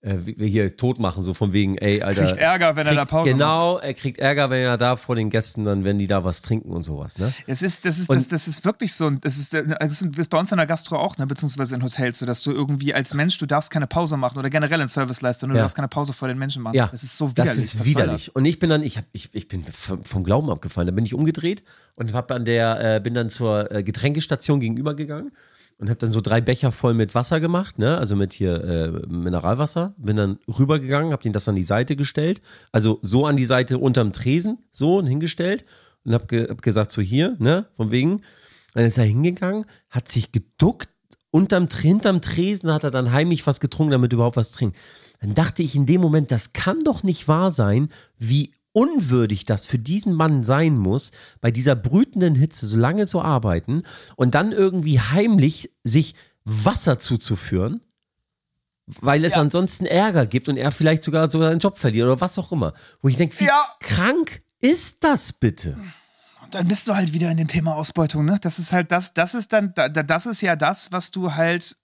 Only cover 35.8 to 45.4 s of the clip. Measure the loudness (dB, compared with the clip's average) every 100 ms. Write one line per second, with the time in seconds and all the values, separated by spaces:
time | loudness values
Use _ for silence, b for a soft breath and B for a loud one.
35.8 | b b -2 -2 0 -2 -2 -2 0 2
36.8 | 0 -2 0 0 0 2 2 2 -2 -6
37.8 | -2 2 0 -2 b b b b b 2
38.8 | 2 4 2 4 0 0 -4 -4 -8 b
39.8 | b -8 -2 -4 -2 -4 -6 _ 2 2
40.8 | -12 _ _ _ _ 2 4 2 0 0
41.8 | 2 4 4 0 0 -2 0 0 0 0
42.8 | 0 0 2 2 2 2 0 0 -2 0
43.8 | 2 4 4 4 2 2 -4 -2 -4 B
44.8 | B B B B -2 0